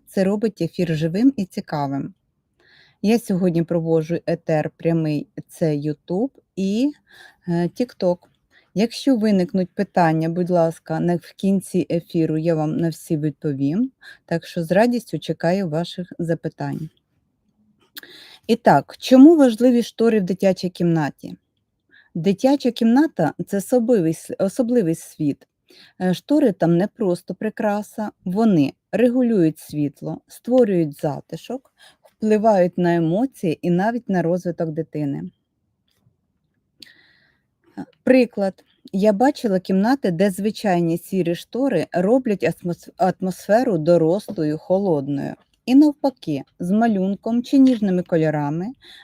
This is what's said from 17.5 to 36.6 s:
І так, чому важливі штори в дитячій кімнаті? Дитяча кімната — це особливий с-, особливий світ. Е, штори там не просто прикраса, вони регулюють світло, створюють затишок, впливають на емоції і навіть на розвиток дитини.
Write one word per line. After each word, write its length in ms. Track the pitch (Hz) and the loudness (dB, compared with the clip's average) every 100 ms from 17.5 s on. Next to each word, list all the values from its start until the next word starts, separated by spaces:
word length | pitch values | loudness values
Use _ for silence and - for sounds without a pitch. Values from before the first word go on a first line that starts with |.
| _ _ _ _ - - - - - - | _ _ _ _ -20 -20 -20 -20 -16 -4
І 100 | 233 | 2
так, 400 | 214 143 - - | 4 4 2 -10
чому 380 | - 262 294 330 | 4 10 10 10
важливі 460 | 254 220 254 240 | 4 4 2 2
штори 380 | - - 226 214 | 0 0 2 2
в 20 | |
дитячій 480 | 180 185 190 185 180 | -2 0 0 0 -6
кімнаті? 680 | - 175 160 143 - 90 - _ _ _ _ _ _ _ | -2 0 0 -2 -6 -18 -18 _ _ _ _ _ _ _
Дитяча 560 | 175 180 190 262 285 240 | -4 -2 2 2 2 0
кімната — 640 | 233 226 254 320 - 151 - 170 | 0 2 4 2 0 -4 -2 -6
це 100 | 196 | -6
особливий 540 | - 254 226 226 160 | 0 -2 2 2 2
с-, 220 | 165 - - | -4 -10 -4
особливий 560 | 190 - 233 247 165 | -4 -2 0 0 0
світ. 520 | 165 - - 147 - _ _ _ - - - | -4 -10 -4 -4 -4 _ _ _ -20 -20 -6
Е, 140 | 185 | -2
штори 380 | 170 - 294 254 | -2 0 2 2
там 240 | 180 165 170 | 2 0 2
не 100 | 208 | 0
просто 480 | - 190 175 - | -2 -4 -4 -6
прикраса, 760 | 185 214 - 214 208 208 - 214 _ | -8 -8 -4 -4 -4 -8 -10 -12 _
вони 480 | 180 190 226 170 135 - - | -6 0 2 4 2 -4 -8
регулюють 640 | 190 240 254 240 214 160 - | 0 2 2 0 2 0 -2
світло, 640 | - 147 143 - 156 160 _ | -10 -4 -4 -6 -12 -12 _
створюють 760 | - 240 254 214 175 151 - | -14 0 2 2 2 -2 -4
затишок, 720 | 151 139 - 165 - 269 _ _ - _ | -8 -8 -12 -16 -12 -14 _ _ -20 _
впливають 760 | _ - 214 214 220 196 180 180 | _ -6 0 2 4 4 2 0
на 160 | 175 | 0
емоції 640 | 170 160 190 262 - 170 - | 2 2 0 -2 -4 -4 -2
і 80 | 175 | 0
навіть 380 | 175 214 240 - | 0 0 -4 -4
на 140 | 180 | -2
розвиток 480 | 165 180 175 165 165 | 0 -2 -4 -6 -6
дитини. 600 | 156 160 151 143 151 180 _ _ _ _ _ _ _ _ _ _ _ _ _ | -6 -8 -6 -6 -6 -10 _ _ _ _ _ _ _ _ _ _ _ _ _